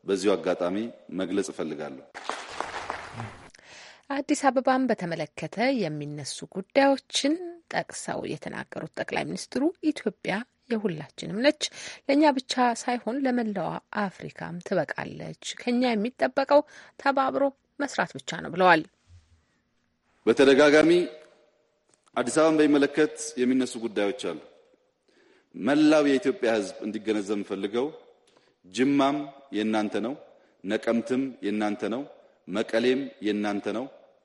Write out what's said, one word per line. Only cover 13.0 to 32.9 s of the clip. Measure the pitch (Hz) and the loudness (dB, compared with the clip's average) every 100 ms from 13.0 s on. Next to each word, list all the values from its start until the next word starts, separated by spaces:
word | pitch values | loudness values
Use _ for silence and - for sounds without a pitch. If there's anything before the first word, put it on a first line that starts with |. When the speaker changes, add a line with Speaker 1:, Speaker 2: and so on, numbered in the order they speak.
| 214 262 | -4 -2
Speaker 2:
ለመላዋ | 262 247 220 196 160 165 _ - | 0 0 -2 -4 -4 -6 _ -4
አፍሪካም | 202 - 156 - 170 175 | -4 -6 -16 -12 -12 -10
ትበቃለች፣ | - 180 147 - - - - 160 - - | -2 -2 0 -6 -8 -10 -12 -12 -14 -8
ከኛ | - 240 247 | -2 0 2
የሚጠበቀው | 220 226 - 330 - 269 285 294 - - - | 0 -2 -2 -2 0 4 4 2 -18 -20 -4
ተባብሮ | 277 269 262 269 277 - _ - | 0 2 0 0 -2 -2 _ -6
መስራት | 277 - 180 | -4 -2 -4
ብቻ | - - 165 | -6 -10 -10
ነው | 160 | -8
ብለዋል። | 170 185 160 - _ _ - _ _ _ _ _ _ _ _ _ _ - | 4 6 6 2 _ _ -20 _ _ _ _ _ _ _ _ _ _ 0
Speaker 1:
በተደጋጋሚ | 120 139 131 147 127 - 175 175 - - _ _ _ _ _ _ _ _ 117 | 6 8 10 8 8 8 4 2 -6 -20 _ _ _ _ _ _ _ _ -4
አዲስ | 127 156 | 0 4
አበባን | 160 156 | 4 6
በሚመለከት | 151 147 139 - 151 - - - | 4 6 4 2 0 -2 -10 -2
የሚነሱ | 123 131 127 117 | 2 2 0 -4
ጉዳዮች | 113 104 101 95 | -4 -2 -2 -2
አሉ። | 98 78 - _ _ _ _ _ _ _ _ _ _ | -8 -8 -14 _ _ _ _ _ _ _ _ _ _
መላው | - 104 147 151 156 143 | -6 0 4 6 6 4
የኢትዮጵያ | 135 131 123 117 | 2 0 0 0
ሕዝብ | 113 98 - | 0 -2 -8
እንዲገነዘብ | 110 107 104 107 98 | -8 -6 -2 -2 -2
የምፈልገው | 104 95 98 101 113 147 - - _ _ _ _ _ | -4 -4 -6 -4 -2 -4 -8 -20 _ _ _ _ _
ጅማም | 90 98 135 139 139 147 - - - | -12 0 2 4 4 0 -6 -14 -6
የእናንተ | 104 110 107 104 104 | -2 0 0 -2 -4
ነው፣ | 113 147 - - _ _ | -6 -8 -14 -20 _ _
ነቀምትም | 95 107 - 117 110 127 135 120 | -6 -4 0 -2 0 -2 -2 -6
የእናንተ | 98 107 107 101 104 | -4 -2 -2 -2 -4
ነው፣ | 117 147 - _ _ - | -6 -8 -18 _ _ -8
መቀሌም | 98 110 113 123 | -6 0 2 2